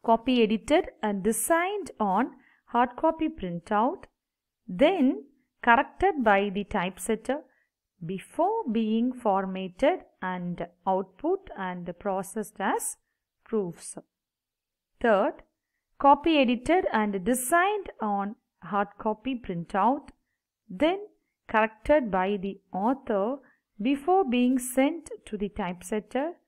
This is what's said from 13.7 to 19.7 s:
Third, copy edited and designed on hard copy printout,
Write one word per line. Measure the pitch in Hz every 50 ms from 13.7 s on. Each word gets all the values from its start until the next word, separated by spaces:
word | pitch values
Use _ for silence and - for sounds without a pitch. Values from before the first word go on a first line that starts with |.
| 160 - - - - - _ _ _ _ _ _ _ _ _ _ _ _ _ _ _ _ _ _ _ _
Third, | - 233 214 190 220 294 - - _ _ _ _ _ _ _ _ _ _ _ _
copy | - 277 285 285 - 339 320 294
edited | 262 226 247 233 254 - 330 370 370 587
and | - 220 214 208 196 196 175
designed | 220 254 247 254 - 330 339 359 403 427 415 359 - - -
on | 220 208 202 196 196 202 226 _ _ _ _ _ -
hard | 165 202 202 208 202 -
copy | - - 220 214 214 _ 262 269
printout, | 233 - - 185 170 165 -